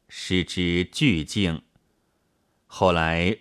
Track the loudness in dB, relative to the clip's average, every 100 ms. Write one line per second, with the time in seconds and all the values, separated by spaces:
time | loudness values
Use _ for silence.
0 | _ -14 -2 -2 -2 -2 -2 0 -2 0
1 | 0 2 -2 -2 -2 -2 -10 _ _ _
2 | _ _ _ _ _ _ _ 0 2 4
3 | 2 0 0 -2